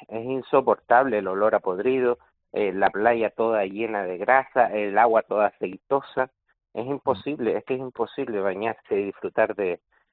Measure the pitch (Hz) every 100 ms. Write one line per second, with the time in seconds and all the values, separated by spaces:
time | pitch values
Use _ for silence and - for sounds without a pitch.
0 | - 113 120 131 - 139 120 104 - 120
1 | 135 104 95 95 107 107 95 90 117 131
2 | 123 120 _ _ _ - 104 92 98 98
3 | 113 117 107 - 113 107 98 98 113 104
4 | 92 90 107 131 131 131 110 107 104 101
5 | 117 113 - 104 101 - 95 92 - 139
6 | - - 131 _ _ _ _ - 123 139
7 | 143 101 139 147 113 101 - 131 131 -
8 | 117 - 127 104 98 95 113 110 - 101
9 | 101 - - - 110 101 92 87 _ _
10 | _